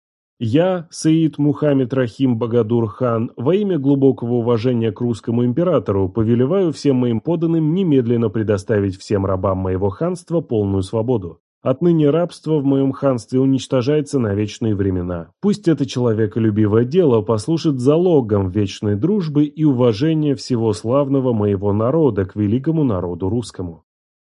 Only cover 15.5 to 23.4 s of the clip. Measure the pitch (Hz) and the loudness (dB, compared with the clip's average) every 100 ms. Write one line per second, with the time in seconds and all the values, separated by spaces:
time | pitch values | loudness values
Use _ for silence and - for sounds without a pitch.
15.5 | 202 170 143 135 127 123 107 107 120 113 | 0 0 0 -2 -2 0 2 0 0 0
16.5 | 104 107 110 123 175 160 117 104 110 - | 2 2 2 2 2 4 4 2 -2 -2
17.5 | 160 160 131 123 156 180 151 113 104 95 | -2 0 0 2 4 4 2 2 0 0
18.5 | 101 98 - 107 104 156 214 160 147 147 | -2 -4 -2 -2 0 0 0 0 0 0
19.5 | 160 156 123 123 104 160 156 151 123 - | 0 0 2 2 2 0 0 0 -2 -2
20.5 | 120 113 101 110 135 139 139 127 113 104 | 0 0 -2 0 0 0 0 0 0 0
21.5 | 98 101 101 113 160 147 98 95 107 104 | 0 0 0 0 2 2 2 -2 -2 0
22.5 | 120 139 160 139 92 87 87 92 117 | 0 0 0 0 0 -4 -4 -4 -4